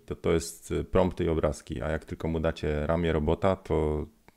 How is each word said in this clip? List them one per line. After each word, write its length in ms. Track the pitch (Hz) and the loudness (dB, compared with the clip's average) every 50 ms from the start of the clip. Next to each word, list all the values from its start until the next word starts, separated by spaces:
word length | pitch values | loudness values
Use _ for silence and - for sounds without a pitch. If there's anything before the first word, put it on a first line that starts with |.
| - | -10
to, 100 | - - | -10 -8
to 160 | - - 87 85 | -4 0 2 2
jest, 400 | 85 - - - - - - 85 | 2 2 -2 -8 -14 -8 -4 -4
e, 120 | 80 76 | -4 -2
prompty 400 | - - 92 92 90 82 - 90 | 2 4 4 4 4 2 0 0
i 40 | 82 | 0
obrazki, 540 | 80 78 78 78 73 - - - 80 64 60 | 2 2 2 0 0 -4 -8 -10 -8 -6 -4
a 80 | 76 | -2
jak 140 | 78 78 - | -4 -4 -6
tylko 240 | - 90 - - 82 | -8 -8 -6 -4 -4
mu 120 | 82 82 | -2 0
dacie 460 | 78 82 80 - - 78 76 76 76 | 0 -2 -2 -2 -2 -2 -2 0 0
ramię 260 | 76 82 82 85 82 80 | 0 0 2 2 2 2
robota, 440 | 78 76 78 82 - - 98 95 | 2 2 2 0 2 2 0 0
to 500 | 92 - - 80 78 78 76 76 76 73 - - _ _ - - | 0 0 0 0 2 2 0 0 -2 -4 -8 -12 _ _ -20 -18